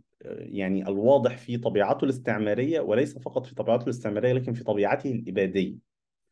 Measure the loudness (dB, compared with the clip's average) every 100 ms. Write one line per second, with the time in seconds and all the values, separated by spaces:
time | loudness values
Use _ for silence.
0 | _ _ -14 -12 -8 -4 -2 -2 -2 2
1 | 4 6 4 -2 -6 -4 0 2 2 2
2 | 0 0 -2 -2 0 0 0 -2 2 2
3 | 0 -4 -6 -6 -6 -4 2 2 0 -4
4 | -4 0 2 2 0 -4 -2 2 2 2
5 | -2 -4 -4 0 0 0 -2 -4 _ _
6 | _ _ _